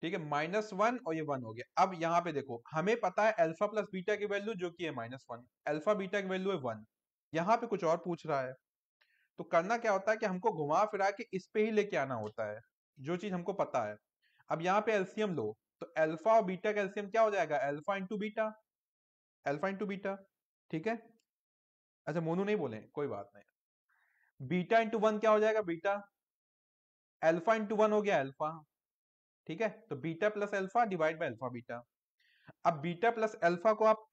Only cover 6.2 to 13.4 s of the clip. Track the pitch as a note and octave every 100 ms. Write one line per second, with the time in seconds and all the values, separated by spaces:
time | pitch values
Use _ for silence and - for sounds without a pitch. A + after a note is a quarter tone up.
6.2 | F#3+ F#3+ F#3+ F3+ B2+ G#2+ A2 _ _ _
7.2 | - D#3 F3 A#3 A#3+ F#3+ D#3+ E3+ F3+ E3+
8.2 | D#3 C#3 C3 C3 _ _ _ _ _ _
9.2 | _ - F3 E3+ F3+ A#3 A3 F#3+ G3 A3
10.2 | G#3+ F#3 A#3 D#3+ D3 E3 G#3+ G3 G3 G3+
11.2 | A#3 F#3+ - A3 G#3+ G#3+ G3+ E3+ C3+ A#2+
12.2 | G#2+ A2 G#2+ G#2+ - _ _ - C3+ F3+
13.2 | G#3 F3+